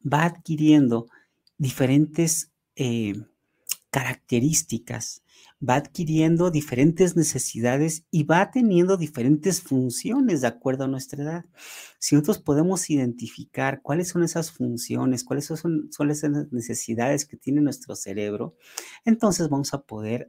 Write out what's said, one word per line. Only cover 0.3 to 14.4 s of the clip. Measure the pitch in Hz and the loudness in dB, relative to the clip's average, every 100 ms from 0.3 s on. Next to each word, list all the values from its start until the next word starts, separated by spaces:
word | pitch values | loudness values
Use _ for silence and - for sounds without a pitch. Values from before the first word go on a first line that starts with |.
| 170 - 151 151 151 127 113 117 _ _ _ _ - | -2 -6 2 6 6 6 2 -4 _ _ _ _ -6
diferentes, | 135 - 131 143 156 156 165 - - _ _ - | -4 0 2 4 2 0 -2 -2 -8 _ _ -6
eh, | 131 117 104 101 117 _ _ _ - - _ | -4 -2 -4 -6 -12 _ _ _ -12 -12 _
características, | 135 127 - - 120 139 156 - 113 - 113 - - _ _ _ - 123 | -4 -2 -8 -2 0 2 0 -4 -8 -8 -12 -12 -14 _ _ _ -6 0
va | 131 | 0
adquiriendo | 147 - 160 156 160 165 180 | 0 -6 0 2 4 4 2
diferentes | 156 - 120 160 165 185 170 | 0 0 2 4 4 2 2
necesidades | 151 135 - 113 120 135 160 160 _ | 0 -2 -6 -2 0 2 0 -4 _
y | 165 | 0
va | 147 170 202 | 2 2 2
teniendo | 262 226 175 180 190 | 2 4 4 4 2
diferentes | 156 - 120 151 190 170 | -2 0 2 4 2 -2
funciones | - 131 127 - - 262 254 156 | 0 0 0 -4 -2 0 2 2
de | 123 | 0
acuerdo | - 135 131 | -2 -2 -2
a | 135 | -2
nuestra | 135 - 139 | -6 -8 -8
edad. | 147 170 - _ - - - _ | -8 -8 -12 _ -20 -20 -20 _
Si | - | 2
nosotros | 147 151 - | 4 4 0
podemos | - 143 175 185 - | 0 2 2 0 0
identificar | 147 123 120 113 - 123 - 135 139 | 0 0 -4 -10 -14 -12 -4 -4 -4
cuáles | - 151 180 | -4 -4 -2
son | 175 | -2
esas | 165 170 | -2 -2